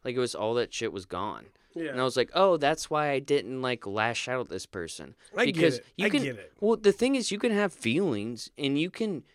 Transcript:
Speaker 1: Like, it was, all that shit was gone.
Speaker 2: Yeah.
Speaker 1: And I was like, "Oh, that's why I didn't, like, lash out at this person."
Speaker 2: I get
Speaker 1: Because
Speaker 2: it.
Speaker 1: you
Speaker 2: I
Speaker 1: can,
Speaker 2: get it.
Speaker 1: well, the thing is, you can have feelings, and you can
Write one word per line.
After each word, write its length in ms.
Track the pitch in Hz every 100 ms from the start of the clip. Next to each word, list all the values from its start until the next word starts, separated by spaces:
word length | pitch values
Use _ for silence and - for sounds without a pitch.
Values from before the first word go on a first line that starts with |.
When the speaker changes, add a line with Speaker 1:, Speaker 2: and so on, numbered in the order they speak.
Speaker 1:
Like, 120 | 131 123
it 40 |
was, 140 | 123
all 200 | - 107
that 200 | 120 117
shit 180 | - 113
was 140 | 95 92
gone. 400 | 90 104 60 - _ _
Speaker 2:
Yeah. 180 | 165 156
Speaker 1:
And 60 | 127
I 20 |
was 140 | 127 123
like, 120 | 120
"Oh, 240 | 165 196 170
that's 320 | 139 160 -
why 180 | 151 147
I 60 | 139
didn't, 440 | 143 143 95 131
like, 240 | 127 123 101
lash 420 | 101 113 117 -
out 120 | 127
at 80 | 120
this 160 | 92 -
person." 480 | 95 82 - 71 - -
Speaker 2:
I 120 | - -
get 80 |
Speaker 1:
Because 240 | 165 165 123
Speaker 2:
it. 80 | - -
Speaker 1:
you 80 | 208
Speaker 2:
I 40 |
Speaker 1:
can, 120 | 285
Speaker 2:
get 140 | 143 113
it. 160 | - _
Speaker 1:
well, 160 | 208 220
the 160 | 208
thing 220 | 190 247
is, 160 | 269 214
you 60 | 208
can 120 | 240
have 220 | 208 202
feelings, 800 | - 113 139 196 107 110 120 - -
and 200 | 139 139
you 120 | 175
can 340 | - 220 160 -